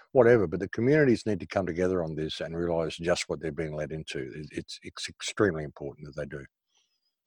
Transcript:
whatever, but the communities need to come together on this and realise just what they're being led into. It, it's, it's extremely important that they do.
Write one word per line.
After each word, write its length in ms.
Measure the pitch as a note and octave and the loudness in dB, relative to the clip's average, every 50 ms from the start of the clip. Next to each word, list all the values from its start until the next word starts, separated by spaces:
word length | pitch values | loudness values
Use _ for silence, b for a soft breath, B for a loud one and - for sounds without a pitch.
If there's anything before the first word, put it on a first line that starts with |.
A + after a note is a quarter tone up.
| B B B | B B B
whatever, 320 | C3+ A#2 A#2 B2 A2+ F#2+ | 8 8 8 8 6 4
but 140 | D#2+ F2+ F2 | 2 -2 -2
the 100 | G2 F#2 | -4 -4
communities 560 | - - A2+ C3 D3 D#3 D3 C3 A2+ G2 - | -2 0 2 4 6 6 6 6 4 2 2
need 140 | A2 G#2 F2 | -2 -4 -4
to 80 | - | -4
come 180 | - - G2+ F#2 | -2 -2 -2 -2
together 380 | F2 D#2+ E2+ F2+ F#2 F#2 F2+ E2 | 0 0 0 0 2 2 0 -2
on 120 | D#2+ D#2 | -2 -4
this 260 | D2+ D#2 D#2 - - | -4 -6 -6 -6 -6
and 140 | D#2+ D#2 E2 | -8 -6 -4
realise 420 | E2+ F2 E2+ E2+ E2 D#2+ D#2 - | -2 -2 0 0 0 0 -2 -4
just 280 | - E2+ F2 F2 - - | -4 0 0 0 0 0
what 120 | - E2+ D2 | -4 -6 -4
they're 120 | E2 D#2+ | -4 -6
being 240 | C#2+ D2 D#2+ D#2 D2+ | -4 -4 -4 -4 -4
led 160 | D2+ D2+ C#2+ | -6 -6 -6
into. 280 | D#2 D#2 D#2 - - D2 | -6 -8 -8 -8 -8 -8
It, 280 | C2 C2 - D2+ D2+ C#2+ | -8 -8 -10 -12 -12 -10
it's, 280 | D#2 E2+ - - - - - | -10 -10 -10 -10 -14 -16 -16
it's 240 | - - - - | -16 -14 -12 -12
extremely 560 | - - - - - - - G#2+ G2 E2 D#2 D2+ | -12 -10 -10 -10 -4 2 4 4 4 4 0 -6
important 440 | C#2 - - D2 C#2 C2+ D2 D2+ | -8 -10 -10 -10 -10 -10 -12 -16
that 120 | D2 D2 D#2 | -14 -10 -10
they 60 | D2 | -10
do. 160 | C#2+ D2 C#2+ C2+ - _ _ _ _ _ _ _ _ _ _ _ _ _ _ _ | -10 -10 -12 -14 -16 _ _ _ _ _ _ _ _ _ _ _ _ _ _ _